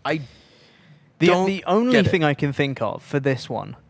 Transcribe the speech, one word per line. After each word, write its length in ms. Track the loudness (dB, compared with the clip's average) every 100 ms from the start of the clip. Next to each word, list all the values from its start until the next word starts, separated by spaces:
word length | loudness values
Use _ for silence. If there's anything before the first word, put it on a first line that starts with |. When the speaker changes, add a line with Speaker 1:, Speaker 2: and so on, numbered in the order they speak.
| -4
Speaker 1:
I 160 | -6 -8 -20 _ _ _ _ _ -20 _ _
Speaker 2:
The, 80 | 4
Speaker 1:
don't 180 | 4 2
Speaker 2:
the 180 | -2 0
only 240 | 2 4
Speaker 1:
get 160 | 2 2
it. 20 |
Speaker 2:
thing 140 | 2
I 100 | 2
can 180 | 0 -2
think 300 | -2 -2 -2
of 220 | -6 -6
for 160 | -6 -2
this 280 | -2 -2 -4
one 280 | -10 -10 -16